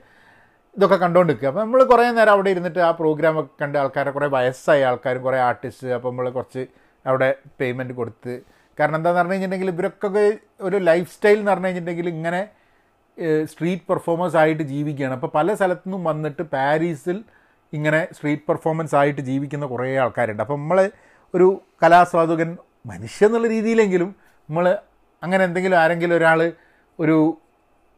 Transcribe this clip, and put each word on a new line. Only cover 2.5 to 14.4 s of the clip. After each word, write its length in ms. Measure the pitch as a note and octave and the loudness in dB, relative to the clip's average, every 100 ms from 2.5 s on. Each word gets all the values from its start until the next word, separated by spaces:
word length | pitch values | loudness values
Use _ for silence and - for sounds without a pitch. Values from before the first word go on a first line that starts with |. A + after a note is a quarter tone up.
ഇരുന്നിട്ട് 300 | F3+ F3 E3+ | -2 -2 0
ആ 100 | E3+ | 0
പ്രോഗ്രാമൊക്കെ 640 | E3 D#3 D3+ D#3+ D#3 C3+ _ | 2 0 0 0 0 -6 _
കണ്ട് 180 | C#3+ C#3+ | -4 -2
ആൾക്കാരെ, 320 | C#3 C#3+ C#3 | -2 -2 -4
കുറേ 160 | C#3 C#3+ | -2 -2
വയസ്സായ 580 | C3+ B2 B2+ - D3 | 0 0 -2 2 2
ആൾക്കാരും 380 | C3 B2 C3+ B2+ | 2 0 -4 -4
കുറേ 160 | B2+ C3 | -2 0
ആർട്ടിസ്റ്റ്. 500 | B2 A#2 B2+ - C3 | 0 -2 -8 -12 -6
അപ്പോൾ 220 | B2 B2+ | -4 -4
നമ്മൾ 180 | B2 B2+ | -6 -6
കുറച്ച് 320 | B2+ A#2 C3 B2+ _ _ _ | -6 -10 -10 -12 _ _ _
അവിടെ 240 | C3+ C3 C3 C3+ - _ | -4 0 0 -2 -8 _
പേയ്മെന്റ് 380 | C3 B2 B2+ | -6 -6 -10
കൊടുത്ത്, 400 | B2+ A2+ - B2 B2 - _ _ - | -8 -10 -10 -12 -12 -14 _ _ -2
കാരണം 180 | D3 D#3 | -2 0
എന്താണെന്ന് 240 | E3+ F3 | 0 0
പറഞ്ഞു 140 | F3 | 0
കഴിഞ്ഞിട്ടുണ്ടെങ്കിൽ 360 | F#3+ F#3+ F#3 F#3 | -2 -4 -4 -4
ഇവർക്കൊക്കെ 520 | E3+ F#3 - G#3 G3+ G#3 G#3+ - _ | -4 -6 -6 -4 0 0 0 -10 _
ഒരു 180 | F#3+ G3 | -4 0
ലൈഫ് 300 | F3 E3+ F3 | 2 2 0
സ്റ്റൈൽ 280 | - G#3+ G#3+ | 0 2 4
എന്ന് 120 | G3+ | 2
പറഞ്ഞു 160 | G3 F#3 | 0 -2
കഴിഞ്ഞിട്ടുണ്ടെങ്കിൽ 420 | F3+ E3+ F3 F3 | -4 -6 -6 -6
ഇങ്ങനെ, 320 | D#3+ E3 F3 G3+ _ _ _ _ _ _ - | -4 -4 -4 -6 _ _ _ _ _ _ -8
ഏഹ്, 260 | E3+ D#3 D#3 | 0 0 -2
സ്ട്രീറ്റ് 400 | - E3 F#3 - | -4 -4 -4 -4
പെർഫോമേഴ്സ് 500 | E3+ - E3 F3 | -4 -2 -2 0
ആയിട്ട് 260 | D#3+ | 2